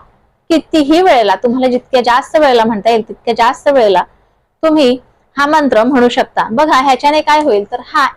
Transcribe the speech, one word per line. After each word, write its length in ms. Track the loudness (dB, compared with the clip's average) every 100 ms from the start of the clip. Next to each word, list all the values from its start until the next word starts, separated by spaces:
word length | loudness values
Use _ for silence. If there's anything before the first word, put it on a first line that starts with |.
| -8 _ _ _ -4
कितीही 520 | -2 -2 -2 0 2
वेळेला 340 | 2 2 2 0
तुम्हाला 320 | -2 -2 -2
जितक्या 340 | -4 -2 -2
जास्त 360 | 0 -2 -2 0
वेळेला 240 | 2 2
म्हणता 260 | 0 -2 -2
येईल 180 | -2 -4
तितक्या 260 | -10 -6 -2
जास्त 300 | -2 -2 0
वेळेला 360 | 2 2 2 -2 _ _ _ _ _
तुम्ही 340 | -2 2 0 -2 -6 _ _ -6
हा 80 | -2
मंत्र 380 | 0 0 0
म्हणू 260 | 0 2 0
शकता. 380 | 0 -4 -4 -4
बघा, 300 | -2 0 0
ह्याच्याने 400 | 0 0 0 0
काय 200 | 0 0
होईल, 300 | 0 -2 -2
तर 80 | -10 -6
हा 220 | -4 -2